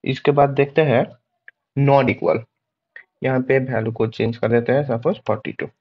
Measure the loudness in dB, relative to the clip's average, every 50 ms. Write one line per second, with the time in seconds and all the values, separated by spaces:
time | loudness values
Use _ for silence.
0 | -4 -6 -6 -2 0 0 4 4 2 2 2 0 -2 0 2 0 2 4 2 0
1 | 0 -2 -6 _ _ _ _ _ _ -20 _ _ _ _ _ 0 2 4 4 4
2 | 4 2 0 0 0 -2 0 -2 -4 _ _ _ _ _ _ _ _ _ _ -20
3 | -20 _ _ _ -4 -2 -2 -2 0 2 0 0 0 -2 -4 -4 -4 -4 -4 -2
4 | -4 -4 -2 -2 -4 -4 -2 -2 -2 0 0 0 0 2 0 0 0 -2 -4 -2
5 | -2 -4 -4 -4 _ -6 -6 -4 -4 -12 -10 _ -12 -12 _ _